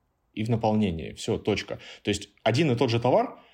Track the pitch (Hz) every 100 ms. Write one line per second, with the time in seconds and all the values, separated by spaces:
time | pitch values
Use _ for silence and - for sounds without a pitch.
0 | _ _ _ - 110 113 113 107 104 80
1 | - - - 104 - 98 - - - -
2 | - 101 - _ - 117 165 120 135 113
3 | 123 170 254 - -